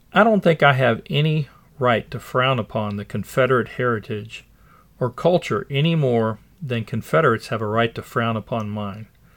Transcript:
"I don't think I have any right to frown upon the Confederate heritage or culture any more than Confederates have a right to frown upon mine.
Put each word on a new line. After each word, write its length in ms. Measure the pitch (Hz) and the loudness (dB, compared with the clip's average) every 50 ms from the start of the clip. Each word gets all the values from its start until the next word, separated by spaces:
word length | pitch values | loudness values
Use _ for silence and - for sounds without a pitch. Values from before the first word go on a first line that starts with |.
| _ _ - | _ _ 4
"I 120 | 180 214 | 4 4
don't 180 | 233 220 196 - | 6 4 4 4
think 200 | 175 160 - 151 | 4 4 4 4
I 100 | 139 135 | 4 4
have 300 | 131 131 120 113 - - - | 4 4 2 2 0 -4 -4
any 400 | 156 143 151 160 156 156 139 - - - - _ _ - | -2 0 0 2 0 0 -2 -4 -10 -20 -20 _ _ -2
right 320 | 127 123 117 107 - - | 2 2 2 2 0 -4
to 80 | - 117 | -10 -12
frown 400 | - - - 127 127 135 135 120 | -8 -4 0 0 2 2 2 0
upon 380 | 104 - - 117 107 104 101 | -2 -4 -4 -4 -4 -4 -6
the 80 | 104 101 | -8 -8
Confederate 640 | - - 107 95 - - 135 127 127 131 120 104 - | -8 -8 -8 -8 -4 0 0 2 2 2 0 0 -2
heritage 760 | - - 123 123 117 104 98 - 110 104 107 110 - - - _ _ _ _ - - - _ _ _ - | -4 -4 -2 -2 -2 -2 -4 -8 -10 -10 -10 -12 -16 -20 -20 _ _ _ _ -20 -20 -20 _ _ _ -4
or 100 | 127 120 | -4 -4
culture 580 | - - - 165 180 170 - - 117 101 - - | -2 0 0 2 2 2 0 0 -4 -4 -4 -2
any 240 | 139 139 147 165 165 | -2 0 0 2 2
more 460 | 160 143 127 120 117 113 110 107 - - - _ - | 2 2 2 2 2 2 0 -2 -4 -10 -20 _ -12
than 240 | 170 127 120 117 110 | -8 -6 -6 -6 -6
Confederates 640 | - - 117 107 - - 156 165 131 113 107 - - | -4 -6 -6 -4 0 0 2 2 2 2 0 -2 -6
have 120 | 117 110 | -6 -6
a 60 | 110 | -4
right 260 | 104 107 113 117 117 - | -2 0 0 0 0 -2
to 80 | 113 - | -6 -12
frown 340 | - - 123 117 113 113 | -6 -4 -2 -2 -2 -2
upon 340 | 107 101 - 123 113 107 104 | -4 -6 -6 -6 -6 -6 -6
mine. 380 | 104 107 104 101 95 110 110 - _ _ _ _ _ | -6 -6 -8 -8 -10 -12 -16 -18 _ _ _ _ _